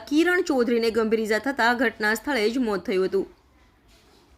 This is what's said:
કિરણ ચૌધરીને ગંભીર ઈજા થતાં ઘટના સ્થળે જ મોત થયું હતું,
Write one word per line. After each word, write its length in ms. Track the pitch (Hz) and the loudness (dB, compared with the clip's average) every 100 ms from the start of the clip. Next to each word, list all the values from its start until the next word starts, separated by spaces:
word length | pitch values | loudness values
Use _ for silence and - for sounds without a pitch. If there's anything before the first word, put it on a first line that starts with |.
| - | 0
કિરણ 400 | 294 349 359 - | 2 2 2 2
ચૌધરીને 440 | 262 233 233 233 | 0 2 2 2
ગંભીર 320 | 220 220 220 | 0 2 0
ઈજા 200 | 214 214 269 | 0 -2 -2
થતાં 340 | 269 226 240 | 0 2 2
ઘટના 360 | 233 - 214 220 | 0 0 -2 -2
સ્થળે 280 | 294 262 214 | -2 0 0
જ 180 | 254 226 | 0 -2
મોત 220 | 196 240 | -2 -2
થયું 240 | 185 185 | -2 0
હતું, 160 | 196 - _ _ _ _ _ _ _ _ _ _ | -2 -4 _ _ _ _ _ _ _ _ _ _